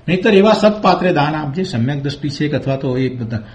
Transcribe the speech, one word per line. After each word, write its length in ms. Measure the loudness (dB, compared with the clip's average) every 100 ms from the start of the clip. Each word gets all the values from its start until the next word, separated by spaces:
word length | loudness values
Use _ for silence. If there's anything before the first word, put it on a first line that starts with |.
| -4
નહીતર 260 | 0 4
એવા 180 | 6 6
સત્પાત્રે 600 | 4 2 2 2 2 2
દાન 220 | 2 0
આપજે, 300 | -2 -4 -6
સમ્યક 380 | -4 -2 -2 -2
દ્રષ્ટિ 260 | -6 -6 -6
છે 200 | -4 -4
કે 80 | -2
અથવા 200 | -2 -4
તો 220 | -2 -2
એ 100 | -2
બધા, 300 | -4 -6 -8 -10